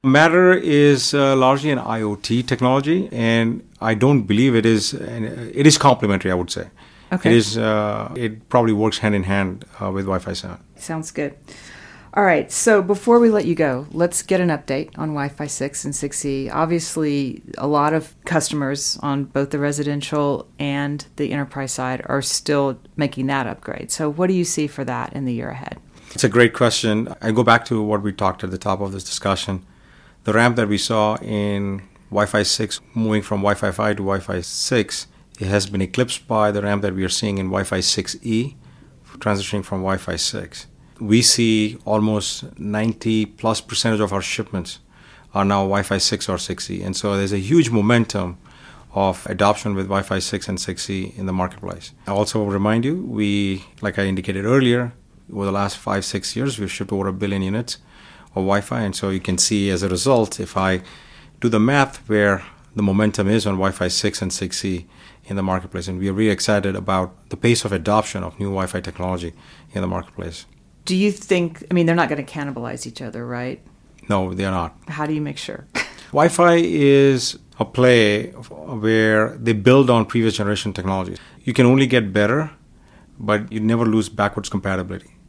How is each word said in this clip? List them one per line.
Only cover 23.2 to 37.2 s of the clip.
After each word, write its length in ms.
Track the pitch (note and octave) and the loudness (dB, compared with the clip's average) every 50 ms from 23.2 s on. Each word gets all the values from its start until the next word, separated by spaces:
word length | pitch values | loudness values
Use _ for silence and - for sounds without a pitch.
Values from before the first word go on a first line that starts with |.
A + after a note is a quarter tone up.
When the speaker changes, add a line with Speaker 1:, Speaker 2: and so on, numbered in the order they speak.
| C3 | -4
Speaker 2:
that 200 | C3+ C#3 C3+ B2+ | -2 -2 -2 -2
upgrade. 440 | A2 - - - - - - - - | -4 -8 -10 -10 -10 -10 -10 -8 -8
So 200 | - - D#3+ D3+ | -6 -4 -4 -4
what 160 | D3 D#3+ F#3 | 0 0 2
do 60 | F#3 F#3+ | 2 2
you 120 | F3+ F3 | 2 0
see 220 | E3 - - D3+ | 0 -2 -2 -4
for 160 | C#3+ - - C3+ | -4 -4 -8 -6
that 280 | B2 B2 A#2+ A#2+ - - | -6 -6 -6 -6 -6 -6
in 120 | - C#3 | -6 -4
the 80 | B2+ A#2+ | -4 -4
year 160 | A#2 - - | -4 -6 -8
ahead? 300 | - B2+ - - - - - - _ - - - - | -10 -10 -12 -12 -14 -14 -16 -20 _ -20 -20 -14 -4
Speaker 1:
It's 100 | - - | 2 2
a 60 | A2+ | 4
great 240 | G2 A#2+ A#2+ A2+ - | 8 8 6 6 6
question. 540 | - B2+ A#2 A2 - - A2 G#2+ G#2+ A#2 - - - | 4 2 2 2 2 0 2 0 0 -2 -4 -8 -6
I 120 | - A2 | -4 0
go 120 | G#2+ A#2 A#2+ | 2 4 6
back 220 | A#2 A2+ A#2 - | 6 6 6 4
to 160 | - B2 A2 | 0 -2 0
what 220 | G#2+ G#2 G#2+ G2+ G2+ | 0 0 0 0 0
we 100 | G#2 F#2 | -2 -2
talked 300 | - G#2 F#2 F#2 - - | 0 0 0 0 -2 -8
at 80 | F#2 | -8
the 80 | F#2 F#2 | -8 -4
top 200 | - G#2 F#2+ F#2+ | -2 -2 -2 -2
of 120 | G2+ G2 | -2 -6
this 120 | G2 G2 F#2 | -6 -8 -10
discussion. 640 | - - - - G2 G2 F#2+ - - F#2+ F#2 - - - - _ _ - - - - _ _ _ | -8 -10 -4 -2 -2 -2 -2 -2 -6 -6 -6 -8 -14 -20 -20 _ _ -20 -20 -20 -20 _ _ _
The 80 | - G#2 | 0 2
ramp 220 | A2 A#2 B2 A#2 | 4 4 4 4
that 100 | A#2+ A2+ | 2 0
we 100 | G2+ G#2 | 0 0
saw 380 | G2 - - A#2 A2 G#2+ G#2+ G#2+ | -2 0 0 2 2 2 2 0
in 680 | - - A2 A2 G#2 G2+ G2+ G2+ G2+ G2+ G2 G2 G2 F#2+ - _ - _ _ | -2 -6 -4 -4 -2 -2 -2 -2 -2 -4 -4 -6 -8 -10 -16 _ -20 _ _
Wi-Fi 320 | - G2+ G#2 G2+ - G#2+ G#2 | 0 0 0 2 2 0 2
six 360 | - - - A2 G#2 - - _ _ _ | 2 0 -2 -2 -4 -6 -12 _ _ _
moving 300 | A#2 A2+ A2 G#2+ G#2+ G2+ | -2 0 0 0 0 -2
from 160 | - A2 G2+ | -2 -4 0
Wi-Fi 320 | G2 G2+ G2+ - - G2+ | 0 0 0 0 -2 -4
five 240 | F2+ - G#2 G#2 G#2 | -2 0 -2 -2 -2
to 60 | G2+ G2 | -2 -2
Wi-Fi 380 | F#2+ G2 G2 - - F#2+ F2+ | -2 -2 -4 -4 -6 -8 -8
six, 640 | F2 - - - - - C3 A#2+ G#2 - - - - - _ _ _ _ _ - | -6 -8 -8 -8 -4 -2 0 0 0 -2 -6 -10 -12 -14 _ _ _ _ _ -8
it 80 | G2+ | -4
has 180 | F#2+ G2 G#2 F#2+ | 0 0 0 0
been 160 | G2 G#2 G2 | 0 -2 -2
eclipsed 460 | F#2+ - - B2+ B2+ A#2+ - - - | -2 -2 0 -2 -2 -2 -2 -10 -6
by 240 | - A#2 G#2+ G#2+ G#2+ | -2 0 2 2 2
the 100 | G2+ G#2 | 0 0
ramp 220 | G2+ G#2 G#2 G2+ G2+ | -2 -2 -2 -2 -2
that 100 | G2+ F#2 | -4 -2
we 100 | F#2+ F#2+ | -2 -4
are 60 | F2+ | -2
seeing 300 | - - | -2 -2